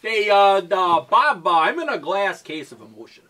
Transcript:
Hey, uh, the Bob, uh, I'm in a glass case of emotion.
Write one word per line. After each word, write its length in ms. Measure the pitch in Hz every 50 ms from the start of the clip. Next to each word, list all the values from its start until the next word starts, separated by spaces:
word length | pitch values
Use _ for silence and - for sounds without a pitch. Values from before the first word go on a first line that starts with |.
Hey, 300 | - 220 226 214 208 208
uh, 300 | 202 196 202 196 196 196
the 460 | 180 170 - 185 185 175 170 160 - -
Bob, 380 | 202 226 277 302 233 180 165
uh, 40 | 180 175 165
I'm 180 | 160 165 160 349
in 100 | - 294
a 100 | 254 165
glass 440 | 143 156 185 196 202 185 175 -
case 300 | _ - 151 156 143 -
of 80 | 123 104
emotion. 440 | 107 107 110 107 113 110 - - _